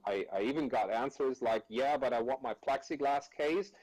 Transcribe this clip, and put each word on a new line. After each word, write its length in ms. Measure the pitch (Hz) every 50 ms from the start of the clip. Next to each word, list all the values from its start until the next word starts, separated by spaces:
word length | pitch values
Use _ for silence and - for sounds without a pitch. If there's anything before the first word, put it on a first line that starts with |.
| -
I, 180 | 104 98 98 92 -
I 80 | 95 98
even 260 | 104 123 139 160 147 123
got 220 | - - 101 95
answers 520 | 110 113 127 139 - - 143 131 127 -
like, 220 | 123 113 113 107 - -
"Yeah, 300 | 110 120 131 143 147 139
but 160 | 131 123 123
I 80 | 117
want 200 | 117 123 131 -
my 120 | 131 117 107
plexiglass 680 | - - - 135 135 - - 160 139 139 139 143 143 - -
case, 420 | - - 147 151 160 196 196 202 - -